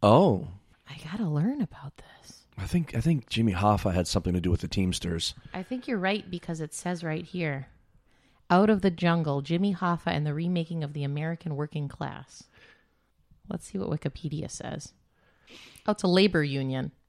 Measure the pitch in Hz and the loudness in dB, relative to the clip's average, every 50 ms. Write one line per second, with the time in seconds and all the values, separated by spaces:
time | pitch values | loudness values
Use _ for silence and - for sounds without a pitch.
0 | - 101 107 139 190 185 113 90 - - 87 98 _ _ _ _ _ - 139 - | 8 8 8 8 8 6 4 2 -2 -8 -12 -16 _ _ _ _ _ -20 -20 -16
1 | - 156 175 214 233 170 151 147 156 214 277 302 233 - - - - 139 - - | -14 -10 -6 -4 -4 -2 0 0 0 0 -2 -2 -4 -6 -6 -14 -16 -16 -16 -18
2 | - - - - - - - - _ _ _ - 98 - - 180 165 - - 113 | -20 -20 -20 -20 -20 -20 -20 -20 _ _ _ -10 -8 -2 0 -2 -2 0 -2 -2
3 | 117 160 170 143 - _ - 117 113 113 95 90 98 104 107 98 - 104 90 90 | 2 2 2 0 -2 _ -2 0 2 2 2 2 4 4 4 4 2 0 2 2
4 | 87 - - 101 87 95 90 90 85 90 90 87 - 85 - - 95 90 90 - | 0 2 0 0 0 2 0 0 2 2 0 0 -2 -4 -2 0 0 0 0 -2
5 | - 87 87 82 - - - - - - - 180 185 - 254 254 254 - 254 202 | -4 -4 -4 -4 -4 -6 -8 -10 -18 -12 -10 -10 -8 -6 -8 -8 -4 -4 -4 -2
6 | 180 190 202 214 - - 180 175 - - 170 160 160 151 - - - 180 180 170 | 0 0 -2 -2 -4 -8 -10 -10 -8 -8 -8 -6 -6 -8 -10 -8 -6 -6 -6 -4
7 | 170 165 151 - - 156 - 180 170 156 143 135 135 - - _ _ _ _ _ | -4 -4 -4 -6 -6 -8 -6 -4 -4 -4 -4 -6 -8 -12 -18 _ _ _ _ _
8 | _ _ _ _ _ _ _ _ _ _ 175 180 202 214 220 196 180 196 170 160 | _ _ _ _ _ _ _ _ _ _ 6 6 8 8 6 4 4 2 2 4
9 | 175 170 170 170 160 151 139 143 139 - 165 170 196 202 196 175 - 175 175 165 | 2 2 4 4 2 0 0 -2 0 0 0 0 2 0 0 0 0 0 0 0
10 | - 170 - 147 151 151 147 151 165 170 180 175 165 160 170 165 156 147 147 151 | 0 -2 0 0 0 0 -2 -2 -2 0 0 0 -2 -2 -4 -4 -4 -4 -4 -4
11 | 143 139 143 147 156 160 170 160 - 175 147 139 147 151 - 156 147 139 - - | -4 -4 -2 -2 -2 -4 -4 -6 -6 -6 -4 -4 -4 -4 -4 -6 -6 -6 -6 -8
12 | 143 135 - - 131 _ - - - _ _ _ - - - _ _ _ _ _ | -8 -8 -8 -12 -16 _ -20 -20 -20 _ _ _ -20 -20 -20 _ _ _ _ _
13 | _ _ _ _ _ _ - _ _ - - 175 - - - 196 190 - - 156 | _ _ _ _ _ _ -20 _ _ -10 -10 -10 -10 -8 -8 -6 -4 -4 -4 -4
14 | - 151 - - - 156 143 151 - - - - - 120 - - - - _ _ | -4 -6 -8 -6 -10 -8 -8 -8 -8 -10 -12 -12 -12 -10 -10 -10 -12 -14 _ _
15 | _ _ _ _ _ _ _ _ _ _ - - - - - - _ - 208 - | _ _ _ _ _ _ _ _ _ _ -20 -20 -20 -20 -20 -10 _ -4 -4 0
16 | - 185 175 185 190 208 180 170 151 143 135 139 135 131 131 131 127 151 - _ | 2 4 6 8 6 6 6 4 2 2 0 -2 -2 -2 -2 -4 -4 -6 -10 _
17 | _ | _